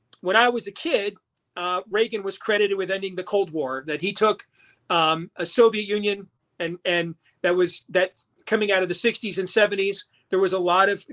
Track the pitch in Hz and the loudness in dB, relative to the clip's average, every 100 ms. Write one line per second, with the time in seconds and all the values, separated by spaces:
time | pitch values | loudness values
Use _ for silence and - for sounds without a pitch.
0 | _ - 180 208 247 240 202 - 339 254 | _ -8 0 4 4 2 -6 -8 -2 0
1 | 202 - _ _ _ - 180 180 202 202 | -2 -8 _ _ _ -8 -4 -4 -2 0
2 | 226 214 196 190 - 208 202 196 185 190 | 0 -2 -6 -6 -2 0 2 0 -2 -4
3 | 190 185 180 202 185 156 131 131 147 147 | -6 -8 -2 -2 0 -2 -4 -6 -6 -6
4 | 190 - 160 151 - _ _ _ - 170 | -4 0 0 0 -8 _ _ _ -2 2
5 | 160 160 175 - 170 - 226 214 202 208 | 2 0 -4 -8 0 4 4 4 -2 -2
6 | 208 202 196 _ _ - 170 175 185 175 | -2 -4 -8 _ _ -8 -8 -4 -2 -2
7 | 170 165 _ _ 180 180 175 - - 185 | -2 -8 _ _ 0 2 0 -2 -4 0
8 | 185 - _ _ - 214 208 190 185 170 | 0 -4 _ _ -2 0 2 0 0 -2
9 | 233 - 214 170 185 220 208 196 196 196 | -2 -2 -6 -6 -2 2 2 2 -2 -4
10 | - _ _ 185 190 185 175 180 190 180 | -10 _ _ 0 2 2 2 4 4 0
11 | - | -8